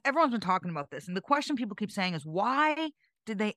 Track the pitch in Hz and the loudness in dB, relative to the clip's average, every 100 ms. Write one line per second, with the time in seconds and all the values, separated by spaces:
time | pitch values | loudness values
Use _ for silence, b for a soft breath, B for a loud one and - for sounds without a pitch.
0 | 277 294 302 233 180 185 175 156 143 135 | 0 4 4 2 0 0 0 -6 -6 -10
1 | - 185 - - - 254 233 202 214 202 | -6 -4 0 0 0 -2 -2 -4 -4 0
2 | 185 160 151 170 226 269 311 302 320 - | 0 -2 -2 0 2 4 2 2 -2 -6
3 | _ _ - 202 214 | _ _ -6 -2 -2